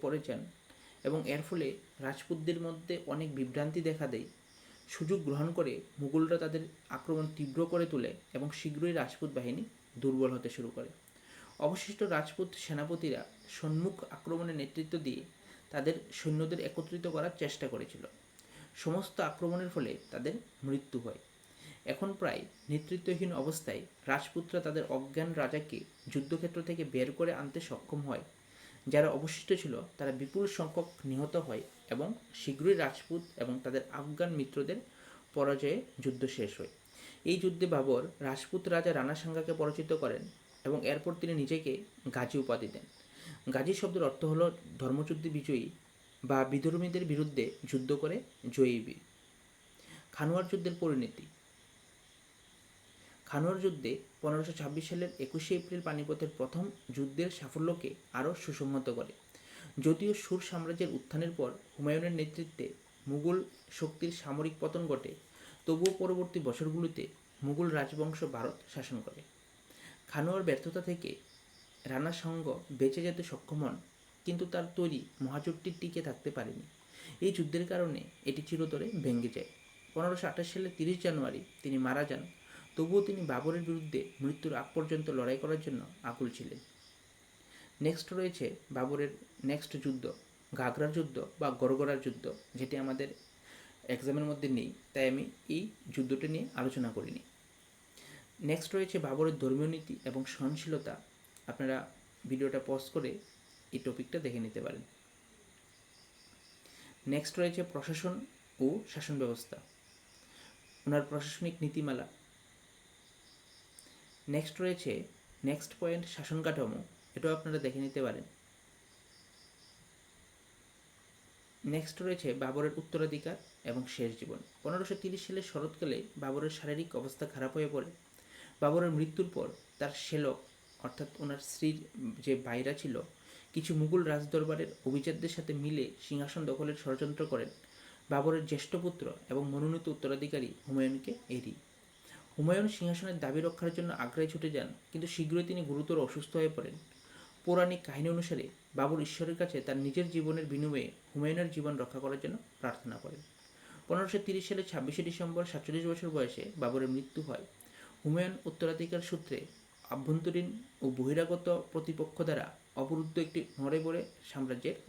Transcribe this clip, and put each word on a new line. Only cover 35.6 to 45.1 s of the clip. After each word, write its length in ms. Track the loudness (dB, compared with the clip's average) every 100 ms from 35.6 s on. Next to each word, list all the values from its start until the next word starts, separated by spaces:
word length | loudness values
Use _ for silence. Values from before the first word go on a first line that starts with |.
| 4 2 -2 -2
যুদ্ধ 220 | -2 2 0
শেষ 240 | 0 -2 -2
হয়। 140 | -10 -10 -20 -18 -18 -6
এই 140 | 2 4
যুদ্ধে 280 | 4 2 4
বাবর 360 | 4 6 4 4 -2
রাজপুত 420 | -2 -2 -2 -2 4
রাজা 220 | 4 6
রানা 220 | 4 2
সাঙ্গাকে 380 | 0 0 -2 0
পরাজিত 380 | 2 2 2 2
করেন 300 | 2 2 0 -6 -14 -20 -8
এবং 140 | 0 2 2
এরপর 260 | 2 0
তিনি 200 | -2 0
নিজেকে 380 | 2 2 2 2 -2 -4 -8 -4
গাজী 220 | -2 0 0
উপাধি 300 | 2 2 0
দেন। 180 | -8 -14 -20 -20 -18 -14 -10 -2
গাজী 200 | 0 2
শব্দের 320 | 2 2 4 2
অর্থ 140 | 4
হল 180 | 2 6 6 4 -12 -2
ধর্মযুদ্ধে 520 | 2 2 2